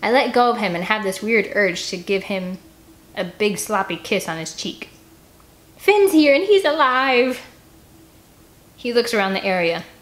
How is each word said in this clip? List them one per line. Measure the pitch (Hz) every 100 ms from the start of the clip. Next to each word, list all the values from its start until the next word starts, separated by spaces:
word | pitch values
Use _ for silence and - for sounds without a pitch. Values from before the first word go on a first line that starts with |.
I | 208
let | 247 254
go | 247 240
of | 226
him | 208 170
and | 175
have | 214
this | 196 190
weird | 208 226 196
urge | - 202 175 -
to | 185
give | 175 196
him | 185 196 185 185 - - - - - -
a |
big | 180 - 214 180
sloppy | - 208 190 165
kiss | - 202 -
on | 160
his | 160 -
cheek. | 190 - - - - - _ _ - _ _ -
Finn's | - 415 392
here | 311 294 277
and |
he's | 381 403 349
alive! | 311 277 254 269 247 254 247 - - - - - - - - _ _ - - - -
He | 247
looks | 240 233
around | 226 190
the | 190
area. | - 185 170 165 - -